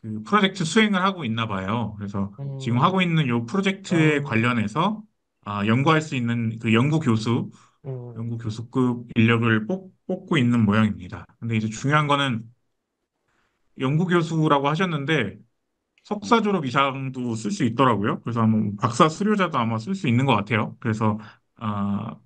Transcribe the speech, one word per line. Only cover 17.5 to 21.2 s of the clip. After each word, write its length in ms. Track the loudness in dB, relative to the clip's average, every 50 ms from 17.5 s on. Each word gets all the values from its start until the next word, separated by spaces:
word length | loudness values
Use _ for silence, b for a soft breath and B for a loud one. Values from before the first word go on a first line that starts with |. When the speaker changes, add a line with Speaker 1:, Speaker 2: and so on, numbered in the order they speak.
Speaker 1:
수 120 | -2 -2 -2
있더라고요. 560 | -2 2 4 4 4 4 2 0 -2 -2 -4
그래서 200 | _ -4 -2 2
아마 160 | 2 4 4 2 0 -2 -4 -2
박사 300 | -4 -4 4 4 4 4
수료자도 480 | 4 0 -2 0 2 0 0 0 0
아마 200 | -2 -2 -2 -2 -4
쓸 160 | -4 -6 -8
수 120 | -4 0
있는 180 | 2 2 2 4
것 100 | 4 2
같아요. 420 | 2 2 0 0 0 0 -2 -8 _
그래서, 380 | -4 -4 -2 0 0 0 0 -2